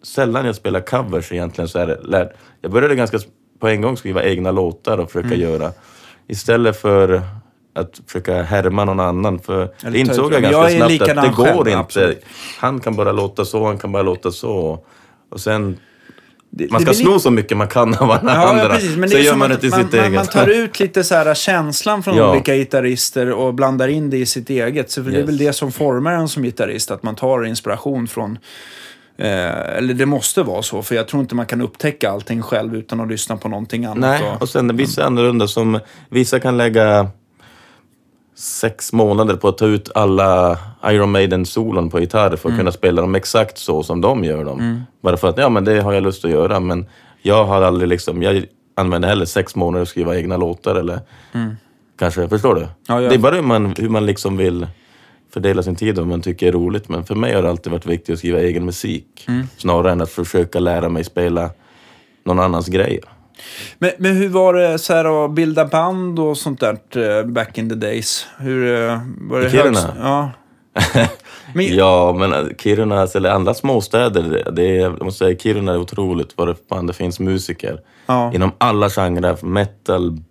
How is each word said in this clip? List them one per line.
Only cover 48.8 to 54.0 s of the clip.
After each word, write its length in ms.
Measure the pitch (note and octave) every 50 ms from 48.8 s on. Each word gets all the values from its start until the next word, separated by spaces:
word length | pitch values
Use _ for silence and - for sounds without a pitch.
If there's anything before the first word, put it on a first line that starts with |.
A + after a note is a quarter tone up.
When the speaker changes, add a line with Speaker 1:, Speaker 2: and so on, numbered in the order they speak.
| F#2+ F#2 F2+ E2+ F2 F#2+
Speaker 1:
heller 160 | G#2 G2+ F2
sex 300 | E2+ - G2+ F#2 - -
månader 260 | F#2+ F2 F2 F2 F2+
att 80 | F2 E2+
skriva 260 | - F2+ E2 E2+ F2 F2+
egna 200 | E2 F2+ F#2 F2+
låtar 380 | F2+ E2 F2 - - G2+ F#2
eller 240 | F#2 E2 F2 F2 F2+ - - - - - _ -
Speaker 2:
Mm. 220 | A#2 A2+ A2 A2 A2 - _ _ _ _ _ _ -
Speaker 1:
kanske, 300 | F2+ F2 E2+ F2+ F2 F2+
förstår 260 | G#2 G#2 G#2 C3 G2+
du? 60 | D#2+
Speaker 2:
Ja, 400 | D#2+ E2 - - _ - A#2+ B2
ja. 80 | B2+ B2
Speaker 1:
Det 60 | B2+
är 40 | A#2+
bara 160 | A2 C#3 E3
hur 60 | F3+
man, 320 | D3+ B2 A#2 A2 G#2 G2 F#2 -
hur 120 | A2 A2
man 160 | A2+ G#2+